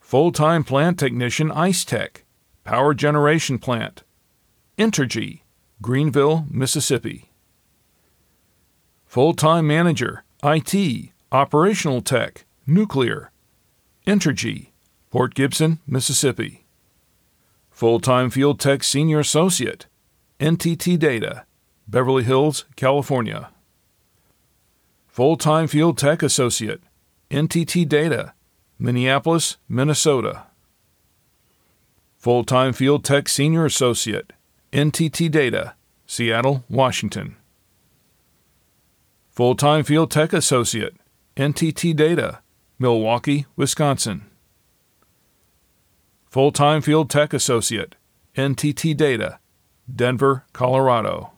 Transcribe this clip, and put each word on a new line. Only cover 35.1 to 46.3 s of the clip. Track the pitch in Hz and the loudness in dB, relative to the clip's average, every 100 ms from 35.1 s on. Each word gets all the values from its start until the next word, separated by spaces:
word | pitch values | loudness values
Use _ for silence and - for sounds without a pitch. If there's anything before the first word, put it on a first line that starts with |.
T | - 165 | 0 0
Data, | 151 131 104 82 - _ _ _ | 2 0 -2 -6 -12 _ _ _
Seattle, | - 117 113 127 139 123 | -4 -2 0 0 -2 -4
Washington. | 117 131 - 104 98 98 - _ _ _ _ _ _ _ _ _ _ _ _ _ _ _ _ _ _ _ | 0 0 0 -6 -8 -12 -14 _ _ _ _ _ _ _ _ _ _ _ _ _ _ _ _ _ _ _
Full-time | - 123 127 147 156 | -2 0 2 2 2
Field | 139 151 160 | 2 2 2
Tech | 151 156 | 0 0
Associate, | 180 - 131 110 113 101 - _ _ _ - | 0 0 0 0 -4 -8 -12 _ _ _ -4
N | 139 | -2
T | 147 165 | 0 -2
T | - 175 | 0 -2
Data, | 156 151 170 110 - _ _ _ _ | 2 2 2 -2 -8 _ _ _ _
Milwaukee, | 127 117 110 117 147 143 143 - | 2 2 2 0 0 -2 -4 -4
Wisconsin. | 143 - 147 135 117 87 - _ _ _ _ _ _ _ _ _ _ _ _ _ _ _ _ _ _ _ | -4 0 0 0 -4 -6 -12 _ _ _ _ _ _ _ _ _ _ _ _ _ _ _ _ _ _ _
Full-time | _ | _